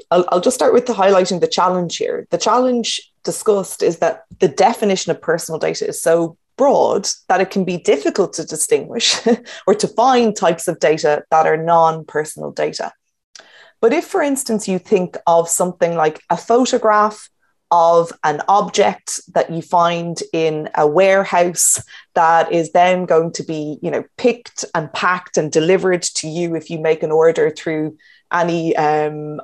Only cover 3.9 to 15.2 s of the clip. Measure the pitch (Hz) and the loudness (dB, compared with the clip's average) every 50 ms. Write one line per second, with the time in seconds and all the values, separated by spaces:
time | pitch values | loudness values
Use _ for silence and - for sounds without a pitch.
3.9 | 165 - 170 160 - - - _ - - - 165 - - 240 - 233 - 226 202 | 0 0 -2 -2 -2 -4 -10 _ -4 -2 -2 0 2 2 2 2 2 0 0 -2
4.9 | 190 185 - - 156 - - - 160 170 - - 165 151 - 160 160 - - - | -2 -2 -2 -4 -6 -4 -2 -2 -2 -2 -4 -6 -8 -4 -4 -4 -4 -4 -6 -8
5.9 | 156 - - 170 165 170 165 165 165 _ _ _ _ - 254 285 226 160 135 113 | -6 -2 0 2 2 2 0 -2 -6 _ _ _ _ 0 2 2 4 4 2 2
6.9 | 113 202 196 - - - _ - 185 180 190 185 - 196 185 180 180 170 - - | 0 -2 -4 -6 -8 -6 _ -2 0 0 0 -2 -2 -4 -2 -2 -4 -2 0 0
7.9 | 277 277 - - - - 185 170 - - 156 - 156 151 - - 151 139 - - | 0 0 0 -2 -2 0 -2 -2 -4 -8 -10 -8 -6 -6 -2 0 0 -2 -2 -4
8.9 | - 117 - - - - - 220 240 - - - - - - - 190 202 - - | -6 -4 -2 -2 -2 0 0 0 0 0 -2 -8 -20 -4 0 0 0 2 0 -2
9.9 | - - 233 262 262 247 240 220 208 - 196 170 - - - - 165 - - 156 | 0 2 2 4 4 4 4 2 0 0 0 0 0 0 -2 -6 -2 0 2 2
10.9 | 156 156 160 151 147 147 - - 165 160 156 156 156 156 160 165 170 165 165 165 | 2 2 0 0 0 0 -2 0 2 2 2 2 0 0 2 2 4 4 4 4
11.9 | 160 160 156 - - 151 151 156 - 151 151 147 143 - 151 156 160 - - - | 2 -2 -6 -6 -6 -6 -6 -6 -8 -12 -12 -10 -6 -4 -6 -4 -6 -8 -10 -12
12.9 | - _ _ _ _ _ _ _ - - - _ _ - - _ _ _ - 233 | -12 _ _ _ _ _ _ _ -20 -20 -20 _ _ -20 -20 _ _ _ 0 2
13.9 | 269 330 339 - - 381 302 285 277 262 - - 220 208 - - 185 180 - - | 2 0 -2 -2 -2 -2 -2 -2 -2 -4 -4 -4 -4 -4 -2 -4 -4 -4 -2 0
14.9 | 214 185 180 175 - - | 0 0 0 -2 -8 -6